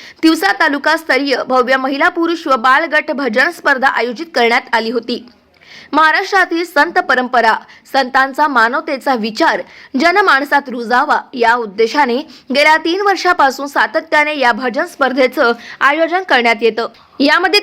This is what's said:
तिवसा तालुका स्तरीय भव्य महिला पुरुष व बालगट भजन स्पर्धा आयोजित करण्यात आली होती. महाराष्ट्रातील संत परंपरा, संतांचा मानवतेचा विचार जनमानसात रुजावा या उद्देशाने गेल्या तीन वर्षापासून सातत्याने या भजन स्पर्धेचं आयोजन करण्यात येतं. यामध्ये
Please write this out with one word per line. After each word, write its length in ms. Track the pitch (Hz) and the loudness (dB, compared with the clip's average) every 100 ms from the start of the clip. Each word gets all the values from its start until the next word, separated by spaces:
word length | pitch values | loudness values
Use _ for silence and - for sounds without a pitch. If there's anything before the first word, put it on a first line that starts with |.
| - - | -20 -2
तिवसा 300 | 320 320 392 392 | 0 2 0 0
तालुका 360 | 320 285 302 320 | -2 0 -2 -2
स्तरीय 400 | 320 262 285 247 - | 0 -2 0 -4 0
भव्य 280 | 254 247 262 | 0 2 0
महिला 320 | 262 277 339 | -2 0 -2
पुरुष 380 | 349 330 339 302 | 0 -2 -2 -2
व 100 | 262 | 0
बालगट 540 | 254 269 330 302 302 | 2 2 2 -2 -2
भजन 400 | 277 269 220 302 | -4 -2 0 0
स्पर्धा 380 | - 311 269 262 | 0 -2 2 0
आयोजित 380 | - 233 226 330 | 0 -4 -6 -6
करण्यात 400 | 262 233 240 247 | 0 2 0 0
आली 160 | 226 226 | -4 -2
होती. 340 | 240 226 233 - _ _ _ _ - - | -4 -4 -8 -10 _ _ _ _ -20 -4
महाराष्ट्रातील 720 | 285 320 320 381 392 359 339 | 2 2 2 0 0 0 -2
संत 340 | 349 285 311 370 349 | -2 0 0 0 0
परंपरा, 460 | 254 247 240 226 214 - - _ | -2 0 2 2 0 -4 -20 _
संतांचा 540 | 269 254 262 269 277 302 | -4 0 0 0 0 0
मानवतेचा 680 | 254 226 285 320 262 - | 2 2 0 -4 -6 -2
विचार 460 | 254 220 214 320 202 - - - 269 | -2 -2 0 0 0 -6 -16 -8 -2
जनमानसात 680 | 320 370 381 269 277 285 277 | 0 2 2 2 2 -2 -2
रुजावा 500 | 240 226 247 302 233 - | -10 -2 0 0 -2 -2
या 200 | 254 226 | -2 0
उद्देशाने 600 | 247 220 190 226 294 269 240 311 - - | 0 -2 -2 0 2 0 -2 -6 -16 -4
गेल्या 220 | 262 302 311 | 0 4 2
तीन 240 | 330 370 | 2 -2
वर्षापासून 680 | 403 370 359 349 277 262 277 | 0 0 0 2 2 0 -6
सातत्याने 680 | 285 220 320 320 302 302 302 | -2 -2 -2 -2 0 0 0
या 140 | 247 | 0
भजन 320 | 233 254 233 | 0 -2 -4
स्पर्धेचं 680 | 349 - 262 262 254 285 240 233 - - | -6 -2 -2 2 0 2 0 0 -6 -2
आयोजन 420 | 269 302 320 349 370 | 0 2 0 -2 0
करण्यात 340 | 269 233 226 | 0 2 2
येतं. 260 | 226 220 - - _ - | 0 -2 -8 -10 _ -2
यामध्ये 400 | 285 320 370 403 | 0 2 2 0